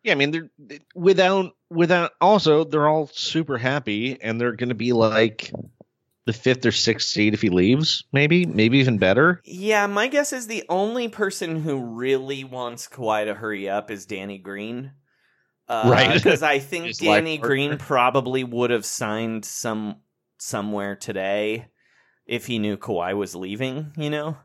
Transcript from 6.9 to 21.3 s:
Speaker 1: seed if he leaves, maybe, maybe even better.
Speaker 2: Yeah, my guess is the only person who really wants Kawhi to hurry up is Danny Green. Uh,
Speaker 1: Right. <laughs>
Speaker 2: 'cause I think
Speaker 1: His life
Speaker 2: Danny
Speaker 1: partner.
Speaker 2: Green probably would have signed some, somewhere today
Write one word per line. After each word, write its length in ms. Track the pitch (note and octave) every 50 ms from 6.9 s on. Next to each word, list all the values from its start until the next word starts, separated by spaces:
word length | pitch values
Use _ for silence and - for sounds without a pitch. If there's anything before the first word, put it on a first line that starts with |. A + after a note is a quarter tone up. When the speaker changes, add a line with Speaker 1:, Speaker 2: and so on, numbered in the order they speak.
| G#2+ - - -
Speaker 1:
seed 240 | - G#2+ G#2+ G#2+ G#2
if 80 | G#2+
he 80 | - G#2
leaves, 560 | F2 F2+ F2+ G#2 B2+ D3 D#3 - - - - _ -
maybe, 320 | C#3 C#3+ D3+ E3+ F3+ F3
maybe 320 | D3+ - G2+ G#2+ A2+ B2
even 200 | C#3 C3 B2+ A#2
better. 440 | G2+ F#2 F#2 G2 A#2+ D3+ F3 F3+ - _
Speaker 2:
Yeah, 440 | - - F3+ G3 G#3+ G#3+ G#3 G3+
my 200 | G3+ G3+ G3+ A3
guess 240 | C4 C4+ C#4+ D4 D4
is 160 | C#4+ B3+ A#3+
the 160 | G#3+ A3+ G#3+ - -
only 400 | E3+ F#3 G3+ G#3+ A#3 B3+ A#3+ A3+
person 500 | - - G#3 F#3+ F#3+ - F#3+ E3 D#3+ D#3+
who 220 | D3+ D#3 C#3+ C3+
really 640 | B2 A#2 A2+ A#2 B2 C3 C3+ C3 C3 C3+ C#3 C3+ C3+
wants 420 | C3 B2+ B2+ B2 A#2+ A#2+ B2+ -
Kawhi 380 | - - - B2 A2 G#2+ G#2+ G#2+
to 80 | G#2+ G2+
hurry 340 | G2+ A2+ A2 G#2 G2 G2
up 240 | G2 G2 G#2 G#2 -
is 140 | A2 G2 F#2+
Danny 320 | - G#2+ F#2+ F#2+ G2+ G2+
Green. 560 | F#2+ F2+ G2 G2 G2+ G#2 A2 A#2+ A#2+ C3+ C3+ C#3 _ _ _ _ _ _ _ _ _ _ _ _ _ _
Uh, 220 | - A#2 A2+ A2 A#2+
Speaker 1:
Right. 300 | B2 - - - - -
<laughs> 20 | -
Speaker 2:
'cause 200 | - - - D#3+
I 160 | D3+ C#3+ C#3
think 260 | C#3 C#3 F3+ E3+ E3+
Speaker 1:
His 160 | - A2+ -
life 160 | - - -
Speaker 2:
Danny 200 | - D#3+ D#3+ D#3
Speaker 1:
partner. 120 | D3 - - C#3
Speaker 2:
Green 220 | C3+ C#3 D3 D3+
probably 680 | C#3+ - - D3 B2+ A#2+ B2+ B2+ C3+ A#2+ B2 B2+ C3+ B2+
would 240 | B2 A#2+ A#2+ B2 A#2+
have 160 | A#2+ A2+ G2+
signed 580 | - - - B2 G#2+ G#2+ A2 A2+ A2+ A2+ A2 G#2+
some, 540 | - - - - A#2+ A2 A2 G#2+ G#2 - - _ _ _ _ _ _ _
somewhere 580 | _ - - - G#2+ G2+ G#2+ G#2 G2+ G2+ G2+ G2
today 720 | - - - G#2 G2 F#2+ F#2+